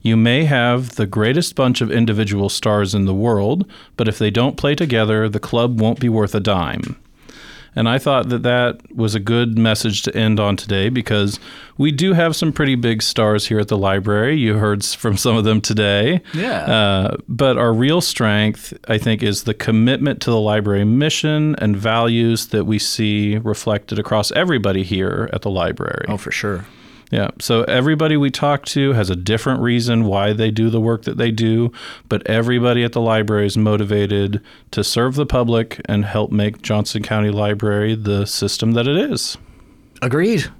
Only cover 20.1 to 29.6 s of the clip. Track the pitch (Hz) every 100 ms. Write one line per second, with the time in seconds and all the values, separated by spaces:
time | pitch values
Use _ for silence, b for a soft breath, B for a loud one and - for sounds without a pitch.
20.1 | 117 - 113 107 107 104 101 104 120 151
21.1 | - 156 151 151 - 104 98 110 117 117
22.1 | 117 117 113 - 107 90 104 - - 107
23.1 | 104 104 107 113 104 - 101 - 104 104
24.1 | 110 101 - 185 135 101 95 92 98 92
25.1 | 90 110 - 101 92 85 - 50 - -
26.1 | 104 - - 104 90 101 B B B B
27.1 | 113 101 - - 117 - 127 139 156 156
28.1 | 151 139 - 147 143 - 143 139 120 92
29.1 | 90 90 110 135 127